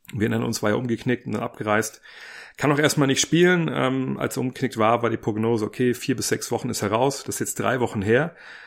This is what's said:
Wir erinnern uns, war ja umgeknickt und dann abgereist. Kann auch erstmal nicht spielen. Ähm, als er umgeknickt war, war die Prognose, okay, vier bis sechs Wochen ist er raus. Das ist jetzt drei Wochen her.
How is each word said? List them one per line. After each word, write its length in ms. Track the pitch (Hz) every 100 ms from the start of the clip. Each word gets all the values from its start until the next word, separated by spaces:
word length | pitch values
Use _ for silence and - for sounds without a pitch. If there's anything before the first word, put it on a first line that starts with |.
| -
Wir 100 | 110
erinnern 220 | 110 113
uns, 180 | 120 107
war 100 | 107
ja 40 | 120
umgeknickt 500 | 123 113 127 120 -
und 80 |
dann 100 | 107
abgereist. 580 | 117 - 107 104 - - - - - - - -
Kann 140 | 147
auch 80 | 143
erstmal 280 | 151 - 135
nicht 140 | 135
spielen. 480 | - 165 175 180 156
Ähm, 460 | 135 131 131 131 135
als 180 | 131 -
er 60 |
umgeknickt 360 | 127 - 123 110
war, 260 | 110 117
war 60 | 113
die 80 | 113
Prognose, 460 | - 107 113 117
okay, 300 | 104 - 123
vier 220 | 117 - 117
bis 140 | -
sechs 220 | - -
Wochen 180 | 117 120
ist 120 | 110
er 100 | 104
raus. 320 | 110 135 139
Das 120 | - -
ist 40 |
jetzt 200 | 107 -
drei 200 | 107 127
Wochen 220 | 117 110
her. 340 | 101 120 160 - - -